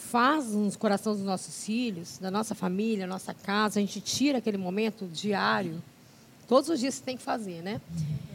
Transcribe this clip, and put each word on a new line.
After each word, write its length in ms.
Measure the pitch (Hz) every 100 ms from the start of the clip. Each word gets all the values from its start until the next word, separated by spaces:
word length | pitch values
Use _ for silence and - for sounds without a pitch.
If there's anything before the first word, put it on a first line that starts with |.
| -
faz 420 | 240 247 311 240
nos 240 | 208 208 -
corações 400 | 220 196 220 208
dos 80 | 196
nossos 400 | 185 - - -
filhos, 520 | 226 247 175 170 -
da 140 | 185
nossa 240 | 196 220 -
família, 500 | 185 185 226 214 185
nossa 280 | 185 -
casa, 460 | 170 - 202 214 208
a 20 |
gente 180 | 202 208
tira 380 | - - 277 262
aquele 200 | 220 202
momento 480 | 180 190 220 214 185
diário. 760 | 156 208 196 202 220 180 160 - - - - - - -
Todos 220 | 254 302
os 100 | 320
dias 160 | 262 -
você 80 |
tem 140 | - 254
que 60 |
fazer, 380 | - 262 202 170
né? 200 | 180 214 - 165 151 - -